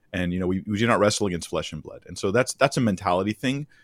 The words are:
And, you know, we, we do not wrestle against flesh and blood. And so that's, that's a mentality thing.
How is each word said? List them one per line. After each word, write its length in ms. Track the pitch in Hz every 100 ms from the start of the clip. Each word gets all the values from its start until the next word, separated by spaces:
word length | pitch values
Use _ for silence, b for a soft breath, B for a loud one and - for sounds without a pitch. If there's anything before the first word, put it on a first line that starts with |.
| b
And, 200 | 95 90
you 60 | 90
know, 80 | 92
we, 160 | 95 -
we 120 | 101
do 80 | 117
not 120 | 101
wrestle 260 | 101 - 101
against 220 | 85 -
flesh 240 | 82 78
and 100 | 78
blood. 200 | - 64 -
And 120 | 90
so 120 | 101
that's, 220 | 110 127
that's 220 | - 139 -
a 40 |
mentality 520 | 117 90 98 90 98
thing. 340 | 107 131 139 147 b